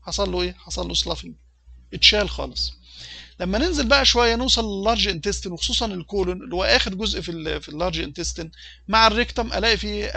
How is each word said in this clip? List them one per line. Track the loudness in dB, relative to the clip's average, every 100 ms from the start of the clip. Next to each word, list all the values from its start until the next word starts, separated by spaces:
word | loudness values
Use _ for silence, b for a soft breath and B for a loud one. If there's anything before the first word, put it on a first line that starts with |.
حصل | -6 -2 0
له | 0
ايه؟ | -2 -6
حصل | -8 -6 -2
له |
سلافنج، | -2 -2 -6 -8 -16 _ _ -20 -20 -14
اتشال | 4 4 6 2
خالص. | -2 -6 -4 -6 -6 B B B B B -6
لما | 0 2
ننزل | 2 2 4
بقى | 6
شويه | 6 4 4 4
نوصل | 2 2
لللارج | 0 0 0 2 0
انتستين | -2 -4 -4 -6
وخصوصا | -6 -4 -2 -2
الكولون | -4 -4 -2 -2 -4
اللي | -6
هو | -2
اخر | 4 4 2
جزء | -2 -4 -4
في | -6
ال، | -6 -4 -6
في | -6
اللارج | -4 -2 -2
انتستين | -6 -6 -8 -8 -10 B B B 0
مع | 4 6
الريكتم، | 4 0 -2 -4
الاقي | 0 2 2
فيه، | -2 -4 -4